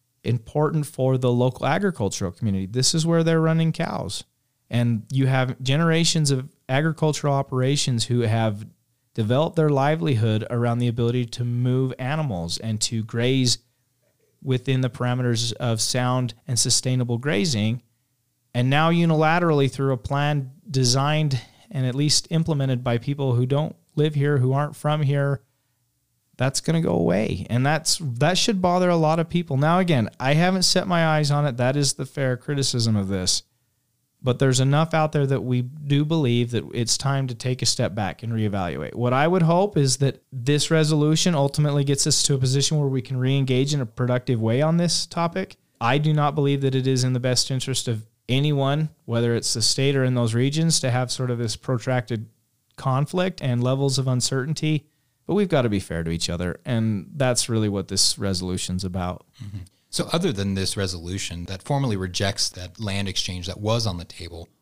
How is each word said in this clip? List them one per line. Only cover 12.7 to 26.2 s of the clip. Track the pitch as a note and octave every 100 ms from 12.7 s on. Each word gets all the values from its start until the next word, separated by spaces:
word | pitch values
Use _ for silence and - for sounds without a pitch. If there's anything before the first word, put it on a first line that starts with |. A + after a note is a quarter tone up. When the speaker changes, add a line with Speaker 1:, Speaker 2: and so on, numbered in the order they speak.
| G#2+
Speaker 1:
to | - A2+
graze | A2 A#2 B2 C3+ B2 A2+ _ _ _ _ _ _ _ _
within | D3 B2+ - C3
the | B2+
parameters | - B2 B2 B2 A2+ A#2
of | - A#2+ A2+
sound | - B2+ B2 B2+ B2 - -
and | A#2+
sustainable | B2+ - C3 B2+ A#2+ A#2+
grazing. | C3 F#3 F#3+ A2+ G#2+ A#2+ - _ _ _ _ _ _
And | B2 B2+
now | C#3+ D#3+
unilaterally | E3+ E3+ D#3 D#3 E3+ F3 D3 C#3
through | - C3+
a | B2+
plan | - C#3 D3 D3 C3 C3+ -
designed | C3+ B2+ C3 C#3 D3+ D#3 C3 - - -
and | F3 B2+
at |
least | B2+ D3+ - -
implemented | E3 D#3+ D3 C3+ B2
by | B2+ A#2
people | C3+ C#3+ C#3
who | A#2+ B2+
don't | C#3 D#3 - _ D#3
live | D3+
here, | D3 C#3+ D3
who | B2+
aren't | C3+ D3 -
from | D3+ D3+
here, | C#3 C#3+ C#3 C3+ _ _ _ _ _ _ _ _